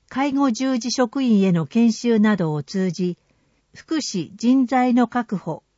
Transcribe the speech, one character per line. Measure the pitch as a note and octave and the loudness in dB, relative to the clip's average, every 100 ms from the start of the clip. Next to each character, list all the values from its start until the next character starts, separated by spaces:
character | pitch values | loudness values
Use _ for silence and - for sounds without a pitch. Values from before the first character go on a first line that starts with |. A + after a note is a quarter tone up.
| _ | _
介 | B3+ C#4+ | -4 -2
護 | C4+ C#4 | 0 0
従 | A3 C4 B3+ | 0 -2 -2
事 | B3 | -2
職 | - A#3+ C#4 | -2 -2 0
員 | B3+ G#3+ | 2 4
へ | F#3+ | 4
の | F3 D3+ | 2 0
研 | A3+ A#3 | 2 2
修 | A3 A#3+ A3+ | 2 0 2
な | G#3+ G3+ | 2 2
ど | D#3+ | -2
を | D3+ | -4
通 | C#3+ G3 F#3 | -6 -4 -4
じ、 | E3+ F3+ E3+ _ _ _ _ _ - | -2 -4 -6 _ _ _ _ _ -20
福 | - D#4+ | -6 -6
祉 | - G3 D3 F#3+ | -4 -8 -8 -2
人 | A#3 C4 B3 | 2 2 2
材 | C4 B3+ B3 | 0 2 2
の | A#3+ | 0
確 | B3 A3+ F3+ | -2 -6 -6
保 | - D3+ _ | -6 -10 _